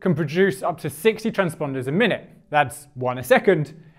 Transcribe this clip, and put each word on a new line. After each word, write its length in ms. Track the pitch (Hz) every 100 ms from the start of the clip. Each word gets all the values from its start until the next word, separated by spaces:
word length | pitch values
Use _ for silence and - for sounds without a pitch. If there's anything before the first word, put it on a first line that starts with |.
can 120 | 196
produce 480 | 151 147 170 196 -
up 160 | 165 160
to 80 | 156
sixty 420 | - 220 214 226
transponders 560 | - 180 160 143 135 127
a 40 |
minute. 380 | 160 233 123 - - _
That's 380 | 147 139 - -
one 240 | 127 135 127
a 60 |
second, 500 | - 240 220 170 147 - -